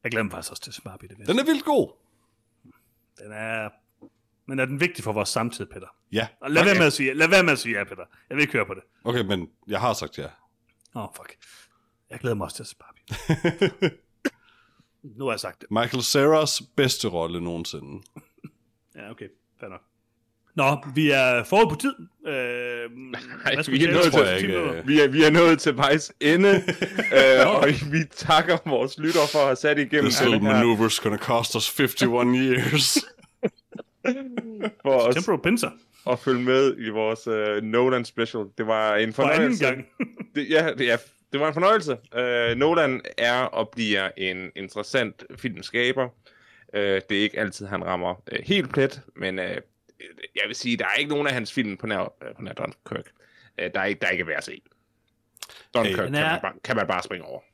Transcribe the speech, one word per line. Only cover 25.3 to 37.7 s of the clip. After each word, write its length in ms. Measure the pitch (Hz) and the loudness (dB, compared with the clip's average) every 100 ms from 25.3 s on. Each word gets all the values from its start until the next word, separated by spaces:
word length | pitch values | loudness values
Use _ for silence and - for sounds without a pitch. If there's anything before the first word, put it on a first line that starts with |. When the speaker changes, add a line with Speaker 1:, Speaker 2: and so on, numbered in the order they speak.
Speaker 3:
nået 280 | 160 170 160 | 8 6 6
til 180 | 160 127 | 2 0
vejs 340 | 139 151 - - | 2 2 -2 -2
ende, 300 | 147 170 202 | 2 6 6
Speaker 1:
<laughs> 60 | 196 185 170 175 - - 135 | 6 2 -4 -6 -4 2 6
Speaker 3:
øh, 280 | 135 131 - | 8 8 6
Speaker 1:
Nå. 60 | |
Speaker 3:
og 160 | 170 139 139 147 | 6 4 2 0
vi 60 | 156 156 | -2 -4
takker 460 | - - 160 165 160 165 | -6 2 4 4 0 0
vores 280 | 127 135 - | -2 -2 -2
lyttere 280 | 156 170 147 | 0 2 2
for 80 | 151 | 4
at 60 | 139 | 2
have 100 | 131 | 2
sat 220 | 151 147 | 2 2
igennem 280 | 139 147 135 | 2 2 2
Speaker 2:
This 140 | 123 | 4
Speaker 3:
den 120 | 123 | 4
Speaker 2:
little 160 | 110 104 | 4 4
Speaker 3:
her 140 | 107 | 4
Speaker 2:
maneuver's 400 | 117 110 113 - | 4 4 2 0
gonna 140 | 110 104 | -2 -4
cost 380 | - 117 117 113 | 0 0 0 -2
us 140 | - - | -4 0
fifty-one 560 | 135 - 127 120 123 127 | 0 2 0 2 2 2
years. 600 | 131 127 120 151 127 294 | 2 2 2 0 2 0
Speaker 3:
<laughs> 60 | - _ _ _ - _ _ - - _ 254 262 269 233 226 214 214 - | -4 _ _ _ -6 _ _ -20 -20 _ -6 -6 -8 -12 -12 -10 -10 -4
for 120 | 139 | 2
os 220 | 131 117 143 | 2 4 0
Speaker 1:
Temporal 260 | 185 190 | 0 -2
pincer. 280 | 170 233 131 - _ _ - | 0 0 -2 -8 _ _ -4
Speaker 3:
at 100 | 120 | -2
følge 220 | - 127 | 0 0
med 340 | 123 131 135 - | 2 4 4 0
i 120 | 110 | -6
vores, 380 | 107 110 110 - | -2 -2 -2 -4
øh, 360 | 110 107 104 | -2 0 -2
Nolan 420 | 110 | -2